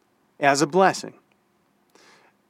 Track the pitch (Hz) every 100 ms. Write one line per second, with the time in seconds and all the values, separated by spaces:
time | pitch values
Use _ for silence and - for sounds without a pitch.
0 | _ _ _ - 143 139 151 175 190 -
1 | - - _ _ _ _ _ _ _ _
2 | _ _ _ _ _